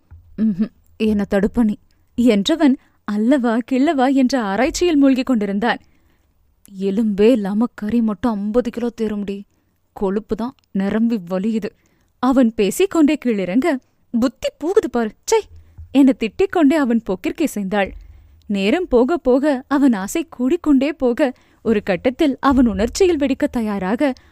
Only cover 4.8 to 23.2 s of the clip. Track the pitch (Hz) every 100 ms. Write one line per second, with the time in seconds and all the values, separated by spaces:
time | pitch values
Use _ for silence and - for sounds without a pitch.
4.8 | 359 294 277 254 254 240 202 196 233 -
5.8 | - _ _ _ _ _ _ _ _ 196
6.8 | 196 190 220 196 220 254 190 202 240 -
7.8 | 214 240 220 208 247 202 208 233 240 226
8.8 | 240 233 214 208 196 202 - _ _ _
9.8 | _ - 190 202 - 202 240 - _ 190
10.8 | 196 214 233 233 170 185 214 220 190 -
11.8 | _ _ _ _ 254 262 226 - 190 -
12.8 | 381 339 294 302 247 208 180 202 339 269
13.8 | - _ _ 233 254 - 571 - 311 403
14.8 | 311 240 220 - - 453 - - - -
15.8 | - 262 262 - 220 - 392 359 285 320
16.8 | 247 233 - 185 330 - 302 208 190 202
17.8 | 190 - - - - - - 202 196 330
18.8 | 359 240 254 339 254 254 302 254 - 269
19.8 | 277 208 190 339 294 - 254 349 311 269
20.8 | 277 320 247 233 277 - _ _ 214 208
21.8 | 202 180 247 247 311 - 269 262 240 190
22.8 | 240 - 370 311